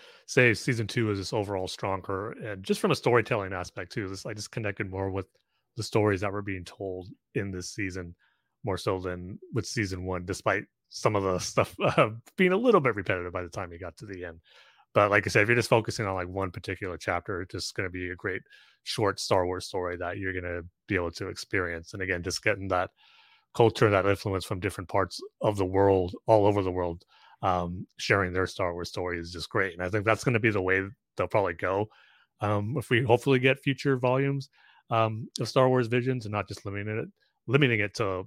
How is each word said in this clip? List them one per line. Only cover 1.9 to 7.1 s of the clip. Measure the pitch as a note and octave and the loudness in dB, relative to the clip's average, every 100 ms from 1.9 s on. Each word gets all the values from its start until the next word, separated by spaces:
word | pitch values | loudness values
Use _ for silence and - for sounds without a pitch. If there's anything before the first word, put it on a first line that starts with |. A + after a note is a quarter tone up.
| F#2+ - F#2+ G#2+ | -4 -4 -6 -6
and | - A2 G2 | -10 -10 -10
just | G2 G3+ | -4 0
from | G3+ | 2
a | C3+ | 2
storytelling | C3+ A#2+ A2 A2+ F#2+ | 4 4 4 -2 -2
aspect | F#2 F2+ - F2+ | -6 -8 -10 -10
too, | B2+ G2 | -8 -8
this, | G2 - | -8 -10
I | |
just | G#2+ G2+ | -10 -10
connected | - G#2 G2+ G2+ | -6 -6 -4 -6
more | F#2+ F#2+ | -4 -4
with | F#2+ - _ _ _ _ - | -4 -8 _ _ _ _ -10
the | |
stories | G#2+ A2+ G#2 F#2+ | -2 2 4 4
that | G2+ | 0
were | G2+ | -4
being | G2+ F#2+ | -6 -8
told | F2 - G2 F#2 F#2 | -10 -10 -8 -8 -10